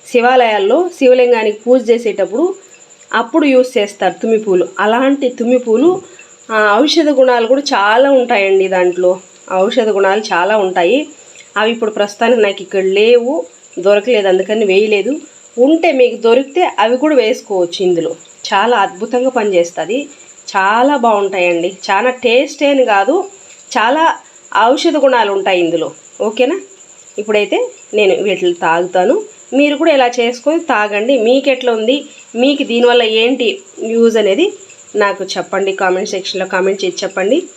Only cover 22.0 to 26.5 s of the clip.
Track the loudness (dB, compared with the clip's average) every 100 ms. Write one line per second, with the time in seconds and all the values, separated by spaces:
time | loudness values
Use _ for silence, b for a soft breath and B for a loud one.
22 | 0 -2 0 0 0 -2 0 2 2 2
23 | 2 0 -2 -14 B B -6 -2 0 2
24 | 0 -2 B B _ 0 2 2 0 2
25 | 2 2 0 -2 0 0 0 -2 -4 -10
26 | -20 -6 -6 -2 -2